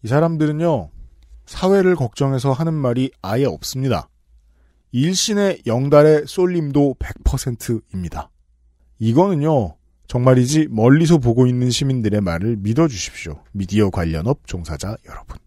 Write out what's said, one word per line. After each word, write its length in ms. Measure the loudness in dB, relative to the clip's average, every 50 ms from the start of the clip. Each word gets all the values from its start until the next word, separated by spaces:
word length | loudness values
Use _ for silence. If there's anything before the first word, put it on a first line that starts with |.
| -6
이 40 | -2
사람들은요, 800 | 0 0 0 0 0 -2 -2 -2 -2 -2 -2 -2 -2 -2 -4 -8 _ -20 -20 -20 _ _ _ _ -20 -20 _ _
사회를 480 | -12 -4 0 2 2 4 4 2 2
걱정해서 560 | 2 -2 -6 _ -2 -2 -2 0 -2 0 -2
하는 220 | -2 0 -2 -4 -2
말이 340 | -2 -2 -2 -2 -2 -2 -4 _ _ -8
아예 220 | -6 -2 -2 0
없습니다. 640 | -2 -2 -6 -10 -10 -8 -4 -2 -2 -2 -2 -4 _ _ _ _ _ _ -20 _ _ _ _ _ _ _ _ _ _
일신의 720 | -2 -2 0 0 0 -2 -2 -2 0 0 0 0 -2 -2 -4
영달의 580 | -4 -2 -2 0 4 6 6 8 8 6 4 2 -4
쏠림도 720 | -4 -2 -2 0 0 -2 -4 0 0 2 2 2 0 _
백 160 | -8 -12 -12 -2 -2
퍼센트입니다. 1040 | -2 -2 -2 -4 -6 -8 -8 -6 -6 -6 -6 -6 _ -12 -10 -10 -8 -10 -12 -14 -14 _ _ _ _ _ _ _ _ _ _ _ _ _ _
이거는요, 760 | -2 0 4 4 4 4 2 0 0 2 2 2 0 -2 -6 _ _ _ _ _ _ _
정말이지 600 | -4 0 4 4 4 4 4 2 2 0 0 0
멀리서 480 | 0 2 4 6 6 6 6 4 4 4
보고 300 | 4 2 2 4 4 2
있는 240 | 2 0 0 -2
시민들의 500 | -2 -2 -2 -2 -2 0 0 0 0 0
말을 360 | 0 -2 -2 -2 -2 -2 -4 -2
믿어주십시오. 840 | -2 -2 0 2 0 0 0 -4 -10 -12 -12 -14 -14 -14 -14 -14 _ _ -8
미디어 360 | -8 -6 -2 0 2 2 2
관련업 560 | 0 -2 -4 -2 -2 -4 -2 -2 -4 -4 _
종사자 500 | -12 -12 -12 -10 -10 -10 -10 -8 -10 -10 -12 _ -18
여러분. 320 | -18 -18 -16 -16 -20 -20 _